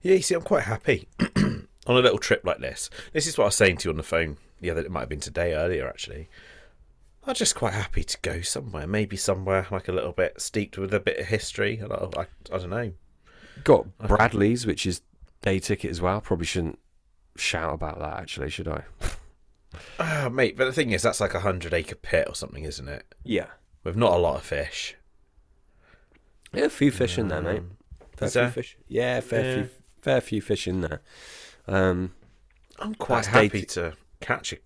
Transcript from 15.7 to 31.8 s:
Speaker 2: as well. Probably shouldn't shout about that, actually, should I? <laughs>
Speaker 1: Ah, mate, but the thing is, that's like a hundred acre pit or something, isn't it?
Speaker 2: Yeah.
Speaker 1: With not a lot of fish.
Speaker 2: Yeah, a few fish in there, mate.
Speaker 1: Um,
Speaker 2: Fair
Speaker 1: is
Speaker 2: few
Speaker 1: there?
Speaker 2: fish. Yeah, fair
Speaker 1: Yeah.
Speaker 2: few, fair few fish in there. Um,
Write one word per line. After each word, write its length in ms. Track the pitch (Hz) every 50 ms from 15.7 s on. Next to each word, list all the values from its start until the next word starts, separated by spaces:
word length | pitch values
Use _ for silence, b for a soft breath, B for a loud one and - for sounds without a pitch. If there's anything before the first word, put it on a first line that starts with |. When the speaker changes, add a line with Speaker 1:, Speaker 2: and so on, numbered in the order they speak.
| 104 - - -
Speaker 2:
as 100 | 85 82
well. 200 | 90 90 95 107
Probably 240 | - - 101 82 85
shouldn't 340 | 80 - 92 82 80 - _ _ _ _ _ _ _ _ _ _ _ _
shout 380 | - - - - 85 80 80 71
about 260 | 78 78 78 78 -
that, 200 | 76 76 76 -
actually, 300 | - - - - 65 73
should 180 | 76 - -
I? 160 | 82 78 - - - - -
<laughs> 120 | - - - - - - - _ _ _ _ _ _ _ B B B B B B
Speaker 1:
Ah, 300 | 165 165 156 147 139 123
mate, 280 | 120 135 131 104 -
but 80 | - 131
the 80 | 131 123
thing 160 | 131 135 120
is, 120 | 104 90 -
that's 180 | 117 - -
like 140 | 104 98 -
a 60 | 92
hundred 340 | 90 101 92 90 85 85 85
acre 180 | 85 78 - -
pit 320 | - - - - 82 -
or 60 | - -
something, 300 | - - - - 71 78
isn't 240 | 76 69 - 64
it? 180 | 67 73 - - _ - _ -
Speaker 2:
Yeah. 220 | 127 - 92 73 - - _ _ _ _ _ _
Speaker 1:
With 120 | 92 90
not 180 | 110 120 104 87
a 40 |
lot 200 | 87 87 82 69
of 40 | 67
fish. 540 | - - 78 71 71 - - - - - - - _ _ _ _ _ _ _ _ _ _ _ _ _ _ b b b b b b b b b _ _ _ _ _ _ -
Speaker 2:
Yeah, 120 | - - 269
a 40 | 311
few 200 | - - - 143
fish 300 | - - 127 110 - -
in 80 | 110
there, 140 | 95 80 78 -
mate. 160 | 82 98 107
Speaker 1:
Um, 120 | 87 90 95 _ _ _ - - - - _
Speaker 2:
Fair 80 | - -
Speaker 1:
is 60 | - -
Speaker 2:
few 80 | 123
Speaker 1:
there? 80 | 120 123
Speaker 2:
fish. 260 | 123 - 113 - - - _
Yeah, 320 | - 127 113 120 123 123 117
fair 260 | - - 113 113 127
Speaker 1:
Yeah. 80 | 131 127
Speaker 2:
few, 160 | 127 - 123 - - _ _ _ _
fair 200 | - 143 135 127
few 200 | - - 113 107
fish 260 | - - 107 - -
in 140 | 90 90 95
there. 200 | 87 78 76 71 B B B B B B B B B B B B B
Um, 460 | - 95 95